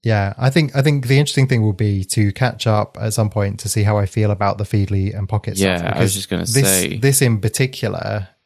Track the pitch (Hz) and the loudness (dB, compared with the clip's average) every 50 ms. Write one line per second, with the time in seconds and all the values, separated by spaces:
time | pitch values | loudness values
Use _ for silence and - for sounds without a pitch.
0 | _ 113 110 101 98 95 - - 120 131 135 175 151 139 - 139 135 151 147 139 | _ 0 0 0 0 -2 -4 0 0 2 2 2 0 0 0 0 2 2 2 0
1 | 123 117 135 139 147 143 - 143 131 131 131 117 107 107 98 - 107 104 101 98 | 2 2 2 2 2 2 2 0 2 2 2 2 2 2 2 0 0 0 0 -2
2 | 92 - - 113 104 101 98 - 127 123 - - - 117 107 107 104 - - - | -2 -2 0 2 2 0 2 0 -2 -2 -2 -2 0 0 2 2 0 -4 -8 -6
3 | 107 110 107 - 110 104 - 107 101 98 98 107 - 104 - 113 101 104 107 104 | -6 -4 0 0 0 0 0 -2 -2 -2 -4 -6 -8 -4 0 2 2 2 2 2
4 | 101 - - 110 107 104 104 95 104 101 98 104 104 - - 104 98 92 101 98 | 0 0 0 0 0 0 0 0 0 -2 0 -2 -4 -2 0 0 0 0 0 -2
5 | 95 101 101 104 98 - 107 104 - - 101 95 98 95 90 87 85 - - - | -2 -2 -4 -6 -6 -4 -4 -4 -4 -4 -2 0 0 0 0 0 -2 -4 0 0
6 | - 98 95 98 95 - 95 87 85 - 110 135 135 98 95 92 87 - - 101 | 0 0 0 -4 -6 -6 -4 -4 -2 0 0 2 2 4 2 2 0 -2 -2 0
7 | 120 135 135 - 139 120 113 101 95 107 - - 135 131 135 - - 104 92 80 | 0 2 2 4 2 2 2 0 -2 -4 -2 -2 -4 -4 -2 -6 -6 -4 -4 -6
8 | - 101 104 104 95 - _ _ _ | -6 -6 -6 -6 -8 -10 _ _ _